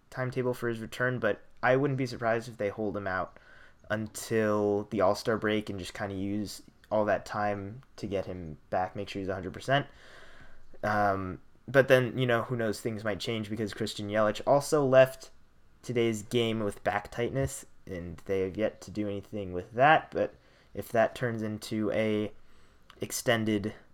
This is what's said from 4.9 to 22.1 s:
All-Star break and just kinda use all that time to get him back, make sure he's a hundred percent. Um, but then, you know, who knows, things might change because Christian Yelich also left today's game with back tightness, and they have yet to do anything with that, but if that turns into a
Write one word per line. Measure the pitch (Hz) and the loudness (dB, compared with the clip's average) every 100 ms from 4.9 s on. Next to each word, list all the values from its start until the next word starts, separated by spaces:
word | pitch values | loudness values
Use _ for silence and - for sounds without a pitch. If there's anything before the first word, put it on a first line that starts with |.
| 104 | 2
All-Star | 92 104 - 107 | 4 4 0 0
break | 107 107 104 | 2 0 -2
and | 101 | -8
just | 90 | -10
kinda | - 104 95 | -8 -6 -4
use | 98 104 98 - - - - | -4 -4 -6 -10 -18 -18 -2
all | 107 104 | 2 2
that | 92 - | 0 -2
time | 110 104 101 98 123 - - | -4 -2 -2 -6 -12 -18 -10
to | 107 | -6
get | 95 98 | -4 -4
him | 90 82 73 - | -8 -10 -12 -4
back, | 95 92 | -2 -2
make | 104 98 | -4 -8
sure | 101 | -6
he's | 95 | -4
a | |
hundred | 95 92 | -4 -6
percent. | 90 127 139 139 - - - - - - - - - | -6 0 0 -2 -12 -20 -20 -18 -18 -16 -16 -14 -6
Um, | 104 104 101 95 95 90 - - - | -2 2 2 2 -4 -8 -14 -20 2
but | 135 127 | 4 8
then, | 131 123 - | 6 6 0
you | 127 | 2
know, | 117 | 2
who | 110 120 | 0 -2
knows, | 113 101 | -2 -2
things | 123 107 110 | -4 -4 -4
might | 92 | -4
change | - 113 101 | -2 -4 -4
because | 110 104 | -4 -4
Christian | - 107 - 104 | -4 -6 -4 -2
Yelich | 110 107 107 - | 2 2 2 2
also | 143 139 156 | 2 4 2
left | 135 131 131 - - - - - - - | 6 8 8 4 -18 -20 -20 -20 -20 -16
today's | - 120 117 107 | -4 2 2 0
game | 101 123 113 110 | 0 0 2 0
with | 101 - | -2 -2
back | 98 101 - | -2 -2 -2
tightness, | - 120 131 135 - - - - | -4 -2 -2 -2 -4 -16 -18 -12
and | 90 87 87 - | -10 -10 -8 -2
they | 95 | 0
have | 95 92 | 0 0
yet | 107 - | -2 -2
to | - | -8
do | 90 104 | -4 -4
anything | 101 - 107 95 | -4 -8 -8 -6
with | 90 - | -6 -4
that, | 110 143 156 - | 4 6 6 2
but | 85 - - _ - _ | -2 -2 -4 _ -20 _
if | - - | -12 -2
that | 117 107 - | 2 2 2
turns | 123 113 | -4 -4
into | 107 107 - 110 107 | -6 -6 -4 -2 0
a | 104 110 | 2 2